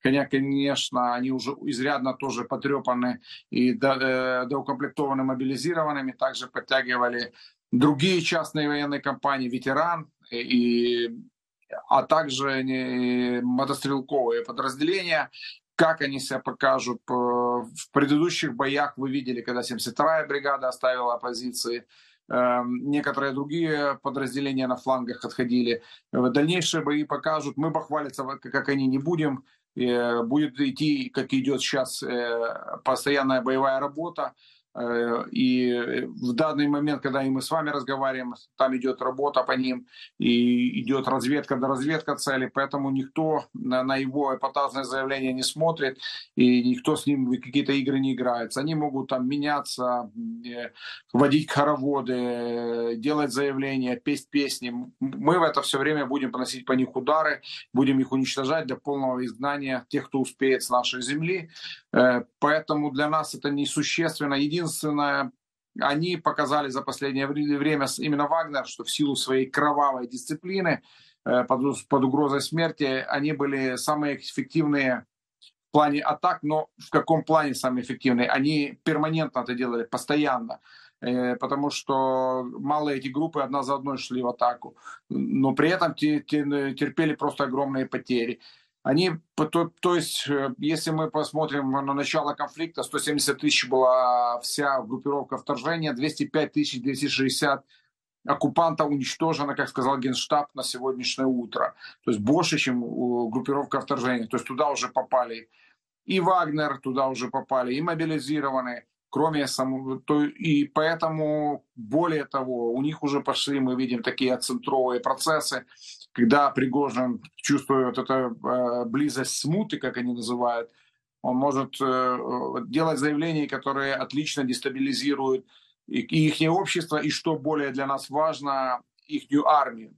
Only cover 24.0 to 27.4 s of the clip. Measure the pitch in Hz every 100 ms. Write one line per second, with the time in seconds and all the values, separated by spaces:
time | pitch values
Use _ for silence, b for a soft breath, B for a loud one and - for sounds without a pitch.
24 | 143 135 131 127 139 131 131 123 - 131
25 | 117 - 117 - 120 123 117 117 B B
26 | _ 131 123 131 151 180 165 165 151 147
27 | 147 147 156 156